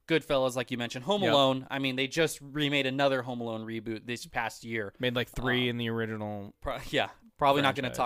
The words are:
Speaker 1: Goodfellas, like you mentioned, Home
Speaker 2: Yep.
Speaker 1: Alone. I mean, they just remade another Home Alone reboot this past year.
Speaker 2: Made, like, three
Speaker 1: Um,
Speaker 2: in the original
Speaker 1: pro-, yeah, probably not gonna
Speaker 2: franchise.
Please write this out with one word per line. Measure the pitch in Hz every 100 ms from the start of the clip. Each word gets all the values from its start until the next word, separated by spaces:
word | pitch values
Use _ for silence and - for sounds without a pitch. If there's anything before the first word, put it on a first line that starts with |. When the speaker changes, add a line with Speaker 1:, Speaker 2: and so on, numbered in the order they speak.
| -
Speaker 1:
Goodfellas, | 160 - 135 131 123
like | 120
you | 120
mentioned, | 120 131
Home | 135 202
Speaker 2:
Yep. | 190
Speaker 1:
Alone. | 143 135 131 131
I | 135
mean, | 135
they | 127 131
just | 160 156 -
remade | 143 147 143 143 131
another | 139 143 131
Home | 123 120
Alone | 117 113
reboot | 110 113 110 107 117
this | 117 -
past | 127 110 -
year. | 117 113 98 -
Speaker 2:
Made, | 123
like, | 123 113
three | - 127 123
Speaker 1:
Um, | 123
Speaker 2:
in | 120
the | 117
original | 113 110 107 104 104 101 _
Speaker 1:
pro-, | 143 120 -
yeah, | 139 98 - - -
probably | 143 143
not | 139 135
gonna | 123
Speaker 2:
franchise. | 120